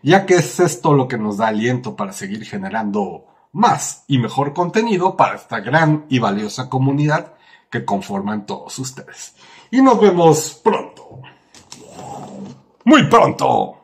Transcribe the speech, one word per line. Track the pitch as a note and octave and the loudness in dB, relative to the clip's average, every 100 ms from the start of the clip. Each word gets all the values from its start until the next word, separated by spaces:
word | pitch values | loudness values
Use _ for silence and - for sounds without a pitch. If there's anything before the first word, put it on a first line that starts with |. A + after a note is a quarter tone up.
ya | C3 F#3+ F#3+ | 4 2 4
que | |
es | F3+ - - | 2 2 0
esto | F3 - E3 | 0 2 2
lo | C#3+ B2+ | 2 2
que | B2 | -4
nos | G#2+ G2+ | -6 -2
da | A2+ | -2
aliento | G#2+ A#2 B2 A2 G2+ | 0 -2 -2 -6 -10
para | G2 | -10
seguir | - G2 A2 | -10 -12 -12
generando | A2 G#2 F#2+ A2 G#2+ G2+ F#2 E2+ _ _ _ | -10 -10 -8 -6 -4 -4 -6 -8 _ _ _
más | D3 A#3 D3+ - - _ | 0 0 0 -6 -14 _
y | C3+ | -2
mejor | A2 - C#3+ | 0 -4 -4
contenido | C#3+ F3 A3 A3+ F#3 F#3+ F#3 | -4 -2 -2 0 0 -2 0
para | - G2 | -2 -2
esta | - A2+ | -10 -10
gran | G2+ D3+ D#3 D3+ - | -2 2 2 0 0
y | C3 | -2
valiosa | A2+ G2+ G#2+ - B2+ | 0 -2 -6 -8 -6
comunidad | C3 C3+ C#3 D3+ D#3 - _ _ _ _ | -2 0 0 0 -2 -6 _ _ _ _
que | F#3 | -8
conforman | - G2+ G2 G2 G2 G#2+ G2 | -4 -6 -6 -8 -6 -8 -10
todos | G2 - - | -14 -14 -12
ustedes. | C3 - - - - _ _ - _ | -12 -14 -20 -20 -20 _ _ -20 _
Y | B3 | 4
nos | C4+ G#3+ | 4 6
vemos | G3+ F3 E3+ D3 - - | 4 6 4 4 0 -2
pronto. | G#3+ - - - - - C3 _ _ - _ - - - - - - - - - _ _ | -2 -2 -6 -18 -20 -20 -20 _ _ -20 _ -20 -20 -20 -16 -16 -16 -16 -18 -20 _ _
Muy | A3+ D4 | 4 6
pronto. | D#3+ A#3 - - C3 A#2 - - | 6 4 4 0 0 0 -2 -10